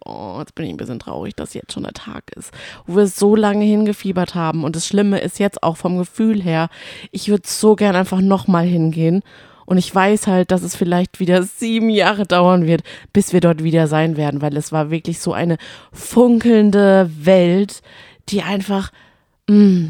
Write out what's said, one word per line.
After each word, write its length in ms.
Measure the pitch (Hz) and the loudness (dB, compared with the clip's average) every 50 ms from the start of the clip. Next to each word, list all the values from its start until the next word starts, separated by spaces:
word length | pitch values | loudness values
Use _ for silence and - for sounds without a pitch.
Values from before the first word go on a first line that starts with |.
| - | -18
„Oh, 300 | - 53 53 104 98 90 127 | -16 -14 -14 -14 -12 -12 -14
jetzt 140 | 151 - - | -14 -14 -12
bin 100 | - 160 | -12 -10
ich 60 | 92 | -10
ein 60 | 78 | -10
bisschen 220 | - - - 123 - | -10 -10 -10 -10 -12
traurig, 340 | - - - 71 90 - - | -12 -12 -12 -10 -10 -12 -12
dass 180 | - - - - | -12 -14 -12 -14
jetzt 180 | - - - | -16 -16 -14
schon 120 | - - - | -14 -12 -12
der 100 | - - | -12 -12
Tag 300 | - - 220 - - - - - | -14 -18 -16 -18 -18 -18 -20 -20
ist“, 160 | - - - - - - - - - - | -20 -20 -20 -20 -20 -20 -20 -20 -18 -10
wo 120 | - 175 | -2 0
wir 100 | 202 208 | 0 0
so 280 | 190 - - 202 202 214 | 0 0 0 2 2 4
lange 260 | 214 214 202 202 208 208 | 2 2 0 0 0 0
hingefiebert 720 | 214 208 208 214 208 202 - - 190 180 185 175 - - | 2 2 2 0 -2 -4 -4 -6 -6 -4 -4 -4 -4 -4
haben. 300 | 175 165 160 156 165 156 | -4 -4 -4 -4 -4 -4
Und 100 | 160 160 | -6 -6
das 100 | 170 - | -6 -6
Schlimme 340 | - - 196 208 202 196 - | -2 -2 0 0 0 0 -2
ist 200 | - 180 - - | -4 -6 -4 -2
jetzt 240 | 202 202 - - - | -2 -2 -2 -2 -4
auch 140 | 165 165 | -4 -4
vom 200 | - - 175 180 | -4 -6 -4 -4
Gefühl 440 | 180 180 - - - 220 220 214 208 | -4 -4 -6 -4 -2 0 0 0 -2
her, 260 | 180 175 160 160 165 170 - - - - - - - - | -2 -2 -2 -2 -2 -4 -6 -14 -20 -20 -20 -20 -18 -14
ich 180 | - 190 - 208 | -12 -8 -2 0
würd 180 | 208 196 - | -2 -2 -2
so 280 | - - - 214 214 214 | -4 -6 2 4 4 4
gern 180 | - 208 202 180 | 4 2 0 2
einfach 240 | 180 190 - 190 185 | 0 0 0 0 0
nochmal 460 | 190 190 196 190 - - 180 170 170 | 2 2 2 0 2 0 2 2 2
hingehen. 560 | 180 175 170 160 160 156 165 160 165 175 202 - _ - - - - - _ - | 0 0 0 0 0 0 0 0 0 0 0 -4 _ -20 -20 -20 -20 -20 _ -6
Und 120 | - 185 | -2 0
ich 180 | 185 - - - | 0 0 0 0
weiß 320 | 190 190 202 214 208 - | 0 2 2 2 0 0
halt, 240 | 214 185 185 180 - | 0 0 0 2 2
dass 100 | 190 180 | 0 -2
es 140 | 175 175 - | -2 -4 -4
vielleicht 460 | - 185 175 175 175 180 - - - | -4 -2 0 0 -2 -2 -4 -4 -4
wieder 200 | 190 170 180 185 180 | 0 2 2 2 2
sieben 460 | 190 - - 233 226 226 226 226 226 | -2 -6 -8 -4 -2 -2 0 0 2
Jahre 360 | 220 202 175 190 214 202 202 | 2 2 2 2 2 0 0
dauern 400 | - 175 180 180 180 185 180 165 | 0 2 4 4 4 4 4 2
wird, 160 | 156 165 160 - - - - - - - | 2 0 0 -2 -8 -20 -20 -12 -2 0
bis 180 | 202 196 - | 0 0 2
wir 80 | 180 180 | 0 2
dort 240 | 170 170 165 156 160 | 2 2 0 0 -2
wieder 240 | 165 156 165 160 | 0 2 2 0
sein 300 | 147 156 156 160 165 160 | 2 0 0 0 0 -2
werden, 240 | 147 151 147 143 143 | -2 -4 -4 -4 -4
weil 160 | 147 147 143 | -4 -4 -4
es 160 | 151 151 - 156 | -6 -6 -4 -4
war 180 | 156 151 151 | -4 -4 -4
wirklich 300 | 165 160 - 180 170 - | -4 -6 -6 -8 -8 -6
so 100 | - 170 | -6 -6
eine 260 | - 98 170 170 165 - - - - - - _ - | -4 -2 -2 -2 -2 -4 -6 -18 -20 -20 -20 _ -20
funkelnde 1160 | - - - - 233 247 247 240 226 226 240 226 214 208 208 190 202 202 196 190 190 190 170 156 | -18 -12 -2 2 4 4 4 4 2 2 4 4 4 4 4 4 4 4 6 6 4 4 2 -2
Welt, 640 | 151 147 180 190 185 175 170 175 190 208 196 - - _ - - - - - _ _ - | -2 2 4 4 4 4 4 2 0 -2 -4 -6 -18 _ -20 -20 -20 -20 -20 _ _ -12
die 160 | - 202 202 160 | -6 -6 -4 -4
einfach, 480 | 175 202 196 190 202 202 196 185 - _ _ _ _ _ _ _ _ _ _ - | -4 -6 -6 -4 -4 -4 -4 -4 -6 _ _ _ _ _ _ _ _ _ _ 0
mm, 380 | - 208 208 208 196 185 180 165 156 | 4 6 6 8 6 6 2 0 -4